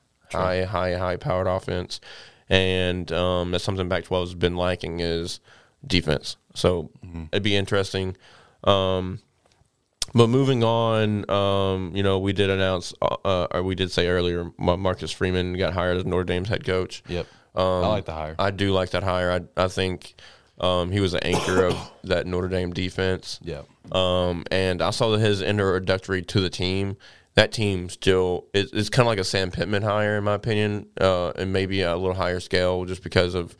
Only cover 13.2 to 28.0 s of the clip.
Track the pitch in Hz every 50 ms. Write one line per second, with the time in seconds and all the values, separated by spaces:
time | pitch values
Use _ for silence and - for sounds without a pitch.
13.2 | - 98 95 90 87 - - 87 90 92 95 90 95 90 - - 87 87 90 90
14.2 | 87 87 87 87 85 85 - - 92 87 87 87 98 92 92 - 80 78 - -
15.2 | 107 92 92 90 90 90 90 92 95 82 87 92 87 90 90 90 92 - 90 90
16.2 | 90 87 87 90 92 110 98 90 85 98 92 92 92 87 - - - - 87 87
17.2 | 82 - - - _ _ - - 92 92 92 90 90 101 107 101 98 - 82 78
18.2 | 78 78 76 - 98 98 101 92 101 98 95 92 92 90 - 90 95 95 90 90
19.2 | 90 90 90 90 87 - _ - 90 95 90 - 95 92 92 87 - - - -
20.2 | - - - - _ _ _ - - 92 90 90 87 90 92 101 98 90 85 -
21.2 | - 82 90 90 87 - 92 92 92 90 85 - - - - - - 95 92 87
22.2 | - 90 90 87 90 92 92 92 90 90 87 98 92 90 - - 95 92 92 87
23.2 | - - - - - 82 78 69 - - _ _ - - - 92 92 92 90 90
24.2 | 90 90 90 85 - - - 95 95 92 92 87 82 87 104 - 127 113 107 107
25.2 | 110 107 104 95 95 80 104 104 101 95 90 92 92 90 95 95 - - 95 92
26.2 | 87 - - 107 92 87 - - 92 90 92 95 98 98 98 - - - - -
27.2 | _ _ _ - 107 107 - 113 110 101 98 90 87 90 - -